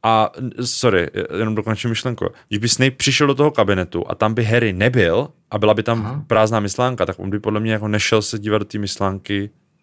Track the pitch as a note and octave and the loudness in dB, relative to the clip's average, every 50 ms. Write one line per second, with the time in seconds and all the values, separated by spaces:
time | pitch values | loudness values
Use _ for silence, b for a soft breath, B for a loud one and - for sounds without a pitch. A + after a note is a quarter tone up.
0 | - A2+ A2+ A2 A2 - - - B2+ A#2+ - - B2 A#2+ - - - A#2 F#2+ F2+ | 0 2 4 4 2 0 -2 -8 -10 -8 -6 -6 -6 -6 -4 0 2 2 2 2
1 | E2+ - - G2 - - D2+ G2 A2+ A2 A2 G#2+ - A2+ G#2+ - - A#2+ A2+ - | 0 0 -4 -6 -6 -4 -4 -4 -2 -2 -2 -2 -2 -2 -4 -2 -2 -4 -4 -2
2 | - C3 A#2 - - - b b b b G#2 G#2 A#2 A#2 - - C3+ C3 C3 - | -4 -6 -6 -4 -6 -8 b b b b -6 -2 0 0 2 2 2 2 2 0
3 | - C#3+ B2+ - D3 C#3 C#3 C3+ D3 D3+ D3+ - G#2 G2 G2 F#2 F2+ F2 - F2 | -2 0 2 2 2 2 4 2 2 2 4 2 2 2 2 0 0 -2 -4 -6
4 | - - - - G#2+ G#2+ A2 A#2+ A#2 G#2+ A2+ A#2+ A#2 G#2+ F2+ F#2 G#2 B2+ B2 A#2+ | -4 -4 -2 0 0 0 2 0 0 2 2 2 2 2 0 2 2 2 4 4
5 | F#2 E2 E2+ A2+ D3 - _ _ _ - G#2+ G#2 A2 G#2+ G#2+ A2 A2 A#2 A#2 A2+ | 4 4 2 2 0 -2 _ _ _ -8 -4 0 4 4 4 4 2 -2 -2 -2
6 | G#2 A2 C3+ D3 - - A#2 A2 A2 G#2+ A2+ A2 G2+ G2 - - B2 B2+ B2 - | -2 -6 -6 -8 -4 0 4 4 4 4 2 0 -2 -2 -2 -2 -2 -2 0 -2
7 | F2+ F#2 - - F#2 G2 G2+ G#2 - G#2+ G#2 G#2+ A2 A2+ A2 G#2 G#2+ G#2 G#2 G#2 | -2 -2 -2 -6 -6 -4 -4 -4 -2 -2 -2 -2 0 -2 -2 -2 -2 -2 -2 -2
8 | - - A2+ A2 G#2 - A#2 G#2 G#2 G#2+ G#2 G#2 G2+ - - G#2+ G2+ G2 - - | 0 2 2 0 0 0 -8 -6 -2 0 0 0 -2 -2 -6 -6 -6 -6 -4 -2
9 | G2+ F#2+ F#2+ F#2+ - - G2+ G2 G2+ G#2 _ _ _ _ _ _ | -2 -2 -2 -6 -6 -6 -6 -4 -6 -8 _ _ _ _ _ _